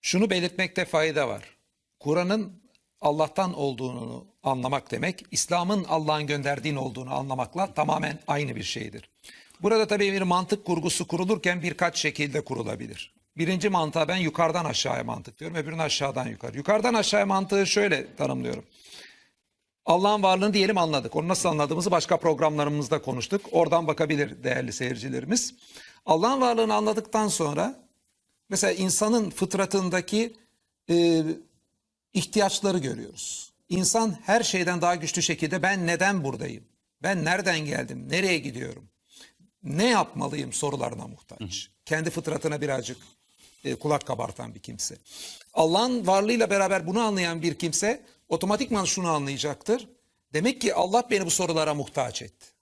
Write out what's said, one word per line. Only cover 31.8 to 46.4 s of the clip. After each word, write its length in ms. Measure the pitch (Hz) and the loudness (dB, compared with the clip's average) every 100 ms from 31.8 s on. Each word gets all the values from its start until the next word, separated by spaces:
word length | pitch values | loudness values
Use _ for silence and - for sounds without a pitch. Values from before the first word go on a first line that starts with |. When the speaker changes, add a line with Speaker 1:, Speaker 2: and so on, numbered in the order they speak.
| _ _ _ | _ _ _
Speaker 1:
ihtiyaçları 640 | 196 - 220 196 - 202 185 | -4 0 2 2 2 0 0
görüyoruz. 760 | 135 113 107 - - - - _ _ | -2 -6 -10 -12 -10 -10 -12 _ _
İnsan 480 | 180 185 226 226 175 | 0 2 2 2 -2
her 180 | - 214 | 2 2
şeyden 380 | 226 190 175 180 | 4 0 0 2
daha 140 | 175 | 2
güçlü 280 | 175 151 - | 2 0 0
şekilde 400 | 160 160 156 185 | 0 0 0 0
"Ben 240 | 185 196 170 | 2 2 0
neden 380 | 170 185 202 | 2 2 2
buradayım? 400 | 139 127 135 117 - _ _ _ | -2 -4 -6 -8 -16 _ _ _
Ben 220 | 170 196 | -2 0
nereden 340 | 156 185 185 165 | 2 0 2 0
geldim? 480 | 151 143 131 127 131 | -2 -4 -6 -10 -4
Nereye 300 | 156 190 170 | 0 2 0
gidiyorum? 500 | 135 120 131 - - _ _ - - _ _ _ | -2 -8 -10 -12 -18 _ _ -20 -20 _ _ _
Ne 260 | - 147 226 | -6 2 4
yapmalıyım?" 640 | 220 160 - 139 143 135 | 4 2 -2 -6 -4 -6
sorularına 540 | - 147 139 120 - - | -4 -4 -2 -6 -6 -12
muhtaç. 340 | - _ - | -16 _ -12
Speaker 2:
Hı 40 | |
hı. 280 | 104 - - _ | -10 -10 -12 _
Speaker 1:
Kendi 260 | - 156 160 | -4 -2 -2
fıtratına 500 | 160 156 151 160 147 | -4 -4 -4 -2 -2
birazcık, 360 | 147 135 110 127 - _ _ _ - _ | -2 -2 -4 -12 -18 _ _ _ -20 _
e, 100 | 139 | -8
kulak 320 | 123 151 147 - | -6 0 -2 -2
kabartan 480 | 120 117 - 120 | -6 -6 -8 -12
bir 60 | 107 | -14
kimse. 360 | - 117 - - - - - - - | -16 -8 -8 -10 -20 -16 -14 -16 -10
Allah'ın 520 | - 160 180 240 247 185 | 2 4 4 2 0 4
varlığıyla 440 | 190 208 240 | 4 4 2